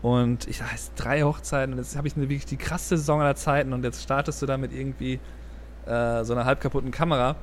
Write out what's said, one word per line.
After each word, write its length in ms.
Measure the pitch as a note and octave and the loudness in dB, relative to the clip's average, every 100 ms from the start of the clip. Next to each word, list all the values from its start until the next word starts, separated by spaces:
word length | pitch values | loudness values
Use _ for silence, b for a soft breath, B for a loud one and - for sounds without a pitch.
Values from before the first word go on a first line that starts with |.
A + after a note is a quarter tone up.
Und 440 | A#2+ B2 A#2+ A#2+ - | 4 4 4 2 -2
ich, 120 | - | -6
das 120 | - | -6
heißt, 220 | A#2 - - | -8 -8 -8
drei 260 | - C#3+ | 0 2
Hochzeiten 500 | D3 D3+ - C#3+ C3+ | 4 2 -2 0 0
und 60 | B2+ | -2
jetzt 180 | B2 D3 | -4 -4
habe 100 | D3 | -2
ich 80 | |
eine, 140 | D3+ C3+ | 0 0
wirklich 160 | C#3 | 0
die 140 | - C3+ | -2 -6
krasse 400 | - F3 - E3+ | -4 -4 0 0
Saison 240 | D3 D3+ | 4 4
aller 140 | C#3+ C#3+ | 4 2
Zeiten 360 | - C#3+ C3+ | 2 2 2
und 120 | B2+ | 0
jetzt 180 | B2+ - | -2 -4
startest 400 | - C#3 C#3+ D3 | -2 0 0 -2
du 40 | C#3 | -2
damit 240 | C3+ C3 | 0 -2
irgendwie, 440 | C3 C3+ B2+ C3 B2+ B B B B B - - | -4 -6 -4 -4 -4 B B B B B -14 -2
äh, 380 | A#2 A#2 A#2 | 0 2 2
so 100 | A2+ | 2
einer 100 | A#2+ | 2
halb 160 | B2 C#3 | 2 2
kaputten 300 | C3+ C#3 B2+ | 2 0 -2
Kamera. 460 | - E3 C#3+ B2 D3+ | 0 2 4 2 0